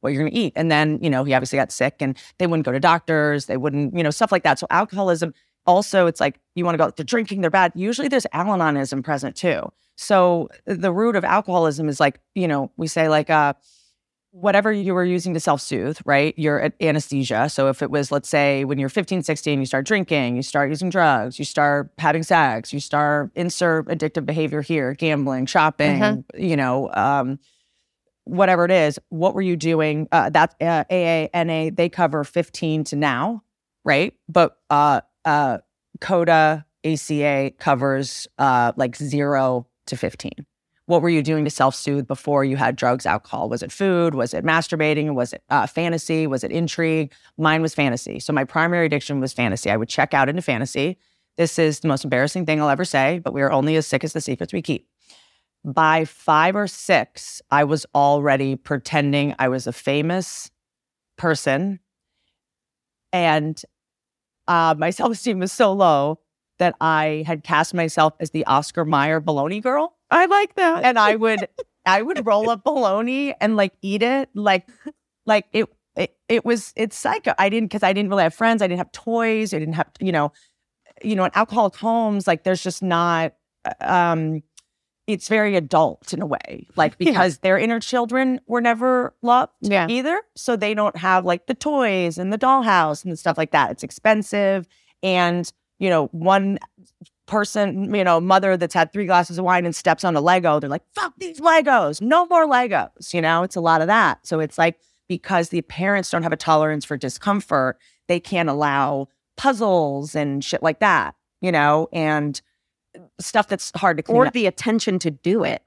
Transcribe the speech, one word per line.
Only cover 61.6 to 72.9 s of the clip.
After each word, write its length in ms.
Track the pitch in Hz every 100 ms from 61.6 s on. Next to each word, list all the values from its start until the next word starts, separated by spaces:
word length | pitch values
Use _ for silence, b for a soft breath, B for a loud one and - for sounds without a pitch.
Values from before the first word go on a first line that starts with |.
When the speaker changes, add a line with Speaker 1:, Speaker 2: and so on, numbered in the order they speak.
| 190 190 _ _ _ _ _ _ _ _ _ _ _ _ _
Speaker 1:
And, 480 | 185 170 156 151 156 - _ _ _ _ _ _ _ -
uh, 260 | 175 165 156
my 140 | 165
<laughs> 80 | -
self-esteem 400 | - 220 247 190
was 140 | 185
so 200 | - 220
low 460 | 196 185 147 143 156 _ _ _ _
that 160 | 180 165
I 440 | 160 156 156 156 156
had 180 | 160
cast 300 | - 156 165
myself 400 | 175 165 160 156 -
as 100 | 160
the 140 | 156 -
Oscar 380 | 135 147 -
Mayer 360 | 156 151 143 160
bologna 400 | 156 147 143 202
girl. 360 | 254 277 320 _ _
Speaker 3:
I 160 | 330 359
like 280 | 403 415 -
that. 280 | 359 330
Speaker 1:
And 140 | 247 240
I 180 | 208 220
would, 320 | 220 214 208 - -
Speaker 3:
<laughs> 200 | _ -
Speaker 1:
I 160 | 196
would 240 | 233 330 226
roll 240 | 208 220
up 140 | 226
bologna 720 | 262 294 226